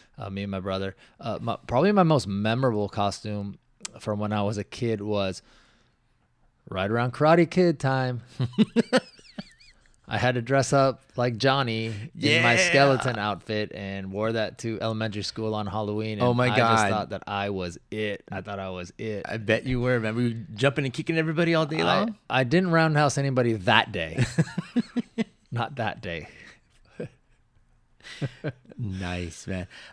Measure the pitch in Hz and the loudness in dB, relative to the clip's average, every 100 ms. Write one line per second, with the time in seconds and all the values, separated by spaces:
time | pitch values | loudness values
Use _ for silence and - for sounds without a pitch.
0 | _ - 101 98 101 95 95 95 95 - | _ -14 -10 -8 -6 -4 -4 -4 -4 -10
1 | - - 117 95 113 - - 120 190 208 | -20 -12 -8 -6 -6 -6 -2 2 4 6
2 | 170 147 98 98 107 120 131 104 101 - | 6 4 2 -2 0 2 0 0 -2 -2
3 | 101 - 107 104 101 - _ _ - - | -2 -2 -8 -8 -8 -12 _ _ -16 -10
4 | - 104 104 104 101 104 98 - 117 107 | -6 -2 -2 0 0 -2 -8 -4 -2 -2
5 | 104 104 95 92 _ _ _ _ _ _ | -2 -2 -2 -4 _ _ _ _ _ _
6 | _ _ _ _ _ _ - 92 98 117 | _ _ _ _ _ _ -8 -4 0 0
7 | 123 - 151 170 165 180 175 147 135 131 | 0 2 6 6 4 4 2 2 0 0
8 | 127 123 - - 127 - 220 233 - 247 | 0 -4 -8 -6 -4 0 0 2 2 0
9 | - _ - - - _ - _ _ _ | -2 _ -20 -18 -18 _ -20 _ _ _
10 | - 110 127 123 117 139 127 139 135 117 | -6 0 0 0 0 0 4 4 4 0
11 | _ - 123 113 135 139 123 110 113 104 | _ -2 -2 2 2 2 0 -2 -4 -8
12 | 110 - 147 160 165 117 175 147 139 131 | -12 -2 2 4 6 4 6 6 6 4
13 | 127 113 104 92 - 107 104 - 98 98 | 0 -2 -2 -4 -4 -4 -4 -6 -8 -8
14 | 95 98 110 113 104 - 117 104 113 110 | -6 -4 -2 0 -4 -4 -6 -4 -4 -2
15 | 110 104 98 - 110 107 101 107 104 104 | -4 -4 -8 -4 -4 -2 -4 -4 -4 -4
16 | 110 104 123 120 123 120 117 113 101 107 | -4 0 2 4 2 4 6 4 4 0
17 | 95 98 - 101 101 98 87 82 - 107 | -4 -8 -6 -4 -2 -4 -6 -8 -10 -6
18 | 107 101 - 98 95 101 95 92 87 - | -4 -6 -10 -12 -8 -8 -8 -10 -12 -10
19 | 110 101 - 113 104 - 131 127 123 123 | -8 -6 -6 -6 0 0 2 0 0 0
20 | 110 113 120 117 107 104 135 131 135 143 | 0 0 -2 -2 -10 0 0 2 -4 -4
21 | 156 165 160 156 170 160 156 160 170 190 | -4 -2 0 2 2 2 0 0 2 2
22 | 220 208 - 123 123 165 185 165 160 147 | 0 -6 -2 0 4 2 4 4 4 4
23 | 147 143 139 127 120 110 92 110 113 101 | 2 2 0 2 2 2 4 4 4 -2
24 | 80 82 127 - - - - 240 - 247 | -4 -2 -2 0 -2 -2 -4 -4 -2 -6
25 | - - - _ - 120 117 131 107 - | -6 -6 -6 _ -8 -6 -4 -4 -4 -4
26 | 101 85 73 - - - _ _ _ - | -8 -8 -10 -18 -20 -20 _ _ _ -14
27 | - _ _ _ _ _ _ _ _ _ | -14 _ _ _ _ _ _ _ _ _
28 | - - 139 - 151 - - - 110 92 | -18 -10 -10 -8 -12 -12 -18 -10 -8 -6
29 | 90 90 87 - - 95 90 - - | -4 -4 -6 -10 -8 -8 -8 -14 -20